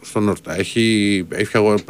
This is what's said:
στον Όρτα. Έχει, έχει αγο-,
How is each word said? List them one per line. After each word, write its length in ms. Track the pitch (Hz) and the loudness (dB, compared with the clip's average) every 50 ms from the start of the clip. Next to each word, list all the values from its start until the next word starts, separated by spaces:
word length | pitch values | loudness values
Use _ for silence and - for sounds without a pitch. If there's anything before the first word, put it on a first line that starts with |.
στον 260 | - - - 113 104 104 | -20 -6 -2 0 0 0
Όρτα. 280 | 90 - - - 80 92 | 0 -2 -6 -8 -6 -4
Έχει, 680 | 98 - - 117 113 113 113 107 101 101 101 95 87 80 | -4 -2 0 0 2 2 2 2 2 2 0 0 -2 -4
έχει 280 | - - 107 - - 113 | -4 -4 -4 0 2 2
αγο-, 180 | 104 107 104 104 - - | 4 4 2 2 0 -4